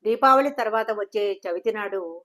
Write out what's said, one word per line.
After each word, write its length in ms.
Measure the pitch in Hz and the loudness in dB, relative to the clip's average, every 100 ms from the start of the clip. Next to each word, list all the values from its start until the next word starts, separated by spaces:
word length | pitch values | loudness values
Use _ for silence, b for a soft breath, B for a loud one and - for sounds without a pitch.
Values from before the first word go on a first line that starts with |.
| 214 | -2
దీపావళి 460 | 233 269 269 277 277 | 2 6 6 4 -2
తర్వాత 320 | 220 220 220 | -2 -2 -2
వచ్చే 320 | 214 202 214 202 190 190 | -4 -4 -2 -2 -4 -6
చవితి 280 | 175 226 214 | -4 -4 -4
నాడు 460 | 202 196 170 170 | -6 -6 -8 -12